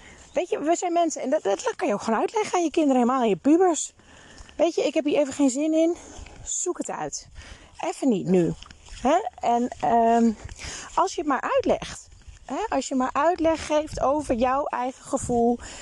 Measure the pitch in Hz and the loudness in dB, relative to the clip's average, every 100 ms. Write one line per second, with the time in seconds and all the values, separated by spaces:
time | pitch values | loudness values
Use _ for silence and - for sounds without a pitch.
0 | - - - - 349 - 285 339 359 339 | -20 -20 -8 -4 -2 -2 0 0 0 0
1 | 330 - 254 311 370 392 - 415 330 202 | 0 -2 -2 -2 0 -2 -2 -4 -2 -2
2 | - 220 339 427 427 370 330 339 302 254 | 0 0 0 -2 0 0 0 2 4 4
3 | 240 269 226 190 269 330 381 302 - - | 4 2 2 2 4 6 4 2 -4 -14
4 | - - - - - - 311 330 302 320 | -20 -20 -20 -20 -14 -2 0 2 0 0
5 | 285 285 285 269 277 247 311 320 330 339 | 0 0 0 2 0 2 0 2 2 0
6 | - - - - - - - - 269 170 | -8 -18 -18 -16 -10 -6 -6 -6 -8 -8
7 | 151 - - - - - - - 320 - | -8 -10 -14 -18 -20 -20 -20 -10 -8 -2
8 | 277 202 156 185 165 160 - - - - | 0 0 2 2 2 -2 -10 -20 -20 -4
9 | 247 330 440 - - 240 247 - - 233 | 0 2 0 -4 0 0 0 -2 2 4
10 | 226 233 233 208 - - - - - - | 6 6 4 2 -8 -14 -14 -14 -4 0
11 | 359 - 302 262 - 539 - 208 - - | 0 -2 -2 -2 0 0 2 0 -2 -14
12 | - - - - - 277 427 269 - 269 | -18 -20 -20 -20 -10 -6 -4 -4 -2 -2
13 | 254 - 302 370 320 320 - 302 302 - | -2 2 2 2 2 0 0 -2 -2 -2
14 | 254 302 285 247 247 262 302 - 254 262 | 0 0 0 0 2 0 -2 -4 -4 -8
15 | - 269 - 240 233 240 - - | -6 -6 -2 2 2 0 -4 -12